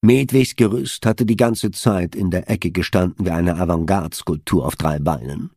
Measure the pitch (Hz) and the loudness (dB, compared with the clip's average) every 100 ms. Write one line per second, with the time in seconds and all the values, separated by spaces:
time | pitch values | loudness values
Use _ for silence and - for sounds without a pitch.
0 | 107 127 139 135 127 - 113 110 95 - | 6 4 4 2 2 2 2 2 -6 -2
1 | 117 110 113 107 120 113 107 98 - 98 | -2 0 0 2 2 2 -4 -2 0 0
2 | 87 - 95 90 - 110 87 87 85 95 | -2 -2 -2 -2 -2 -2 -2 -2 0 0
3 | 90 - 92 82 87 85 87 85 82 98 | 0 0 -2 0 0 0 0 0 0 -2
4 | 80 - - 78 - 90 67 - 76 76 | -2 -10 -6 -6 0 0 0 -4 -4 -2
5 | 73 73 62 71 - | -2 -2 -6 -10 -12